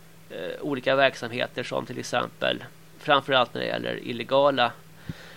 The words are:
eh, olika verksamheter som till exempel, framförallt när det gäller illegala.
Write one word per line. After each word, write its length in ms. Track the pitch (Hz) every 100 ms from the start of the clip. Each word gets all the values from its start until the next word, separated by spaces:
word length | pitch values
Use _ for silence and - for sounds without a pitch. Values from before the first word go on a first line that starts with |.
| - - -
eh, 320 | - 87 -
olika 340 | 147 131 127 135
verksamheter 680 | 135 - 120 123 - -
som 220 | 127 135 123
till 140 | 127
exempel, 640 | - 123 58 - 65 62 - - - -
framförallt 540 | - 143 - 135 120
när 80 | 127
det 60 | 123
gäller 320 | - 120 -
illegala. 680 | - 120 117 135 143 135 120 - - - - - -